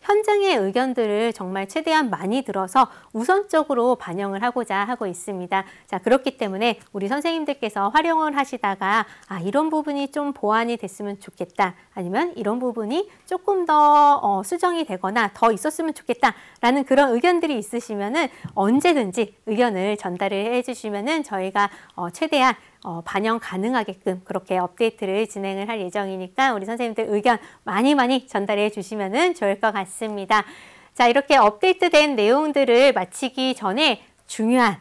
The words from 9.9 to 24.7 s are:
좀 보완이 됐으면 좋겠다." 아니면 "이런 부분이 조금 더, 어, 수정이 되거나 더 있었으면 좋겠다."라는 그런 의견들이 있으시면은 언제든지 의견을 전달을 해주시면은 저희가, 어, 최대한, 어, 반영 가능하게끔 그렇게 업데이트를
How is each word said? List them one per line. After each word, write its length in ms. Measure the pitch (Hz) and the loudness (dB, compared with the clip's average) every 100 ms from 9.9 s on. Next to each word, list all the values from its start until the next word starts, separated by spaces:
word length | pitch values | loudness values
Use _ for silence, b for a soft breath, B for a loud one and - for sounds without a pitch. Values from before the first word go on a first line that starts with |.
| 285 277 | -6 -4
좀 240 | 294 285 | -4 -6
보완이 440 | 269 208 220 233 233 | -4 0 0 0 -6
됐으면 440 | 190 - 202 202 | -8 -10 -10 -10
좋겠다." 540 | - _ 175 - 190 180 b | -16 _ -12 0 -2 -2 b
아니면 380 | - 175 208 349 285 | -10 -4 -4 -4 -4
"이런 220 | 208 233 | -4 -4
부분이 500 | 247 233 214 302 415 B - | -4 -6 -4 -4 -6 B -10
조금 380 | 359 - 392 | -6 -2 -2
더, 560 | 339 302 294 294 294 285 | 2 4 6 8 6 6
어, 200 | 208 196 | 2 -2
수정이 420 | 196 339 359 339 | -4 -2 -2 -2
되거나 460 | 311 185 190 226 208 | -4 -4 -2 -2 -2
더 200 | - 226 | 2 2
있었으면 420 | 208 302 - 320 | 2 -4 -4 -6
좋겠다."라는 920 | - - 240 247 - - _ 240 277 | -6 -6 0 0 -2 -20 _ 0 0
그런 300 | 269 262 277 | 2 4 4
의견들이 440 | 240 349 349 330 254 | 4 2 2 0 -4
있으시면은 680 | 202 240 - 202 202 294 330 B B | -4 -8 -6 -6 -2 -2 -2 B B
언제든지 840 | - 196 262 359 294 202 185 208 _ - | 0 2 4 4 2 0 -2 -4 _ -6
의견을 500 | 214 247 190 196 208 | 0 0 0 -2 -2
전달을 580 | 185 180 196 196 214 | -6 -4 -4 -2 -2
해주시면은 680 | 247 247 240 220 202 226 320 | -4 -4 -10 -8 -6 -4 -4
저희가, 480 | - 190 190 202 202 B B | -4 -6 -2 0 -2 B B
어, 160 | - 175 | -10 -10
최대한, 440 | - 320 294 254 226 b b | -6 -2 2 2 0 b b
어, 160 | - 170 | -12 -12
반영 360 | 165 196 220 226 | -6 -4 -2 -4
가능하게끔 800 | - 185 214 254 208 190 - 185 | -4 -4 -2 -2 -4 -6 -6 -6
그렇게 340 | - 190 185 185 | -8 -10 -4 -4
업데이트를 680 | 180 | -4